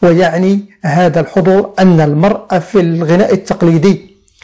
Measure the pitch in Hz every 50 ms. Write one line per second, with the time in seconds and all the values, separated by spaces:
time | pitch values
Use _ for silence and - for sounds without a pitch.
0 | - 175 165 175 185 170 160 175 185 190 202 202 202 - _ _ - 160 143 175
1 | 180 170 151 170 151 - - 196 170 185 190 196 202 - - - 190 185 175 160
2 | 156 147 147 151 175 202 214 - - - 196 175 156 - - 202 175 170 165 170
3 | 170 151 170 180 220 - 220 190 - - 185 - 180 165 165 160 147 202 185 -
4 | - - _ _ _ _ _ _